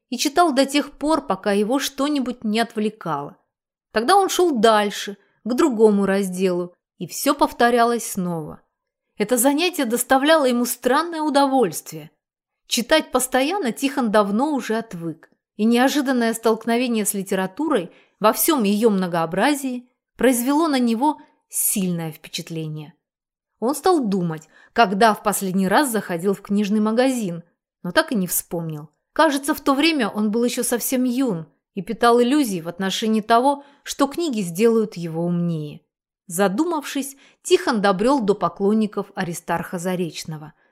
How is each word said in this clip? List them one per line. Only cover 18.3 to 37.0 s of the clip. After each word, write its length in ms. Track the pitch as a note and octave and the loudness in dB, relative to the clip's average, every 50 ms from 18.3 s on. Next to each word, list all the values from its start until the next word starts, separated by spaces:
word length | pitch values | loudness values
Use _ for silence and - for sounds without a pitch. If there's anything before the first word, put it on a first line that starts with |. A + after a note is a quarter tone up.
| - | 2
всем 300 | - - - D#4+ C#4 G#3+ | 2 2 0 2 2 2
ее 260 | G3 G#3 G#3 A#3 A3+ | 2 2 2 2 2
многообразии 960 | G3+ F#3+ F#3 F3 E3+ E3+ E3 D#3+ E3 F#3 G#3 C#4+ D4+ C#4 C#4 C4 B3 B3 B3 _ _ _ _ _ _ - | 2 2 0 -2 -2 -2 -2 -2 -2 0 0 0 0 -2 -4 -6 -8 -8 -10 _ _ _ _ _ _ 0
произвело 500 | A3+ B3+ B3+ A#3 A#3+ C4 C#4+ D4 E4+ D#4+ | 2 2 4 2 2 0 2 2 2 2
на 120 | C#4 C4 | 2 2
него 420 | B3 A#3 A3+ A3 C4+ D4+ C#4+ - - _ _ _ _ _ | 2 0 0 0 0 0 -2 -2 -8 _ _ _ _ _
сильное 640 | - - - - - G#3+ F#3 F3+ F3 E3+ E3 D#3+ | -6 -4 -4 -2 -2 -2 -2 -2 -2 -4 -6 -8
впечатление. 840 | D#3 - - - - - D#3+ - E3+ D#3+ D#3+ D#3 D3+ D#3 D3+ D3 - _ _ _ _ _ _ _ _ _ _ _ _ _ | -10 -14 -16 -14 -12 -12 -12 -10 -8 -8 -8 -8 -8 -10 -12 -14 -18 _ _ _ _ _ _ _ _ _ _ _ _ _
Он 160 | G#3+ A#3+ D4+ | -4 -4 -2
стал 240 | - - F#4+ F#4 D#4+ | 0 0 2 2 2
думать, 500 | C4 G3+ F#3+ G3 F3 E3+ D#3+ D#3 - _ _ _ - _ - | 2 0 0 -2 -2 -2 -4 -8 -12 _ _ _ -20 _ 0
когда 400 | - A#3 - G#3 F#3+ A#3 A3+ G3+ | 2 2 2 4 4 4 4 2
в 80 | - | 2
последний 460 | - G#3+ F#3 - G3+ F#3+ F3 G3 F#3+ F3+ | -2 -4 -2 -2 -2 -2 0 0 0 2
раз 240 | G3 B3+ D4+ C4 | 2 2 2 2
заходил 420 | A3+ G#3 G3 - F#3 E3 E3+ G3+ F#3+ | 0 -4 -4 -4 -4 -2 -2 -2 -2
в 80 | F#3+ | -2
книжный 380 | - - G3+ G3+ G#3+ F#3+ G#3+ G#3+ | -4 -2 -2 0 0 0 0 0
магазин, 640 | G#3+ G#3+ A3+ A#3 B3+ C4+ C4 B3 G#3+ F3 E3+ E3 - _ _ _ _ _ _ _ - | 0 0 2 2 2 2 0 -2 -4 -6 -6 -10 -12 _ _ _ _ _ _ _ -12
но 80 | F3 | -4
так 200 | - B3+ - - | 0 0 0 0
и 40 | C#4 | 0
не 100 | G#3 F#3 | -2 -2
вспомнил. 640 | E3+ - - - - - E3+ E3+ D#3+ D#3 D3 D#3 - _ _ _ _ - | -2 -2 -6 -6 -6 -6 -6 -6 -8 -8 -10 -12 -16 _ _ _ _ 0
Кажется, 400 | - D4+ D#4+ C4+ C#4 C#4 - D#4 | 2 2 2 2 0 -2 -4 -4
в 80 | - | -2
то 140 | - C#4+ C#4 | 0 0 2
время 340 | D#4 F#4+ E4 D#4+ C#4+ A#3 - | 2 2 2 2 0 -2 -2
он 220 | - G#3 G#3+ A3 | -2 -2 -2 0
был 120 | G3+ A#3 A#3+ | 0 0 0
еще 200 | B3 A#3+ B3+ A#3 | -2 -2 -4 -4
совсем 400 | - B3 A#3 - - - B3 B3+ | -2 -4 -4 -2 -2 -2 0 0
юн 420 | B3+ A#3 B3+ C4+ B3 F#3 E3 D#3+ - _ _ _ _ _ | 0 0 0 0 0 -2 -4 -6 -10 _ _ _ _ _
и 80 | G3+ F3 | -10 -8
питал 360 | - A3+ A3 B3 A#3+ A#3 A#3+ | -8 -2 2 4 4 6 4
иллюзии 420 | A#3+ A#3+ C#4 D4+ C#4+ A3 F#3+ E3+ | 4 4 2 2 2 0 -2 -4
в 60 | D#3 E3+ | -6 -8
отношении 540 | F3 - F#3+ F#3+ F#3 - A#3 A3 A3 A3 | -8 -6 -4 -4 -4 -2 -2 0 0 0
того, 440 | G#3 - A#3 A#3 B3 C#4 C#4+ C#4 - - - _ - | 2 2 4 4 4 2 0 -2 -4 -14 -20 _ -14
что 240 | - - - C#4+ C#4 | -8 -2 0 0 0
книги 340 | - E4 E4+ E4 B3 G#3+ | 0 -2 -4 -4 -2 -4
сделают 540 | G3 F3 E3 E3+ A3+ A#3 A3+ A3+ G#3+ G#3 - F3 | -4 -4 0 2 4 4 4 4 0 -2 -4 -8
его 260 | E3+ E3+ D#3+ E3 E3+ | -8 -6 -4 -4 -2
умнее. 580 | F3 F3 F3 F3 F3 E3 D#3 D3+ D3 D3 - _ _ _ _ _ _ _ _ _ - | -2 0 0 -2 -2 -4 -4 -6 -10 -12 -16 _ _ _ _ _ _ _ _ _ -8
Задумавшись, 880 | E3+ F3 G3+ F#3+ F#3 A3+ D#4+ F4+ E4 D4+ C4+ - - C#4 | -2 0 0 0 2 0 -2 -2 -2 -4 -6 -6 -6 -6